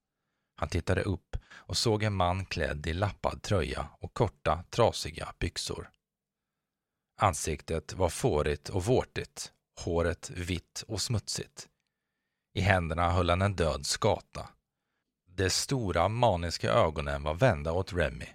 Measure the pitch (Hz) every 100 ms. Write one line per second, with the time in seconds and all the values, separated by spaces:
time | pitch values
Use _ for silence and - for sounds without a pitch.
0 | _ _ _ _ _ - 80 90 - 92
1 | 98 92 - - - - - 101 117 107
2 | 107 98 87 92 92 - 69 73 80 85
3 | 101 - - - - 98 65 67 73 -
4 | 85 - 127 - - 78 - - 107 -
5 | 80 80 - - 87 - - - - _
6 | _ _ _ _ _ _ _ _ _ _
7 | _ - 104 - - 76 - 80 - 92
8 | 90 - 131 76 76 73 - 92 90 120
9 | - - - - - _ _ - - 85
10 | 85 85 - - 87 85 - - - 104
11 | - 110 - - - - - _ _ _
12 | _ _ _ _ _ - 92 92 82 80
13 | 87 90 85 90 98 90 82 69 71 -
14 | 107 90 - - - _ _ _ _ _
15 | _ _ _ 90 92 - - 139 104 85
16 | 90 117 120 87 85 - 113 113 87 78
17 | 71 71 73 82 131 80 73 87 95 87
18 | 73 65 -